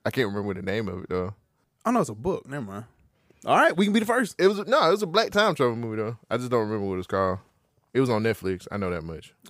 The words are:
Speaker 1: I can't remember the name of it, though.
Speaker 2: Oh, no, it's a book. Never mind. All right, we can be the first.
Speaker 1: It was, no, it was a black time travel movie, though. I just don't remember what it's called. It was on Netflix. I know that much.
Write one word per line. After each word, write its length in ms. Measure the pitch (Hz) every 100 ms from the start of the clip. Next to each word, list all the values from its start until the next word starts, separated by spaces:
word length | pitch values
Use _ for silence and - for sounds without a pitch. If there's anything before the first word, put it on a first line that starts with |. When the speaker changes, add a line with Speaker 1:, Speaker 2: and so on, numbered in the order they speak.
Speaker 1:
I 60 | -
can't 180 | 131 107
remember 240 | 101 101
the 80 | 95
name 260 | 101 107 101
of 160 | 90
it, 40 | -
though. 260 | 90 90 - _ _ _ _ 220
Speaker 2:
Oh, 40 |
no, 100 | 240
it's 100 | 143
a 40 |
book. 320 | 107 156 170 -
Never 180 | 143 101
mind. 180 | 101 120 _ _ _ _ _ -
All 100 | 165
right, 180 | 320
we 120 | 175 208
can 80 |
be 60 | 220
the 60 | 226
first. 280 | 240 226 -
Speaker 1:
It 80 | 190
was, 100 | 202 190
no, 220 | 254 165
it 20 |
was 120 | 208
a 40 | 196
black 240 | 196 208
time 240 | 196 208
travel 200 | 147 127 117
movie, 200 | 117 110
though. 220 | 107 117 -
I 60 | 120
just 140 | 123
don't 180 | 120 107
remember 180 | 110 98
what 120 | 92
it's 80 | 90
called. 320 | 95 95 92 - _ _ _ _
It 60 | 123
was 100 | 131
on 120 | 110
Netflix. 440 | 110 104 95 90 -
I 60 | 104
know 140 | 95
that 140 | 87
much. 280 | 82 78 - _ -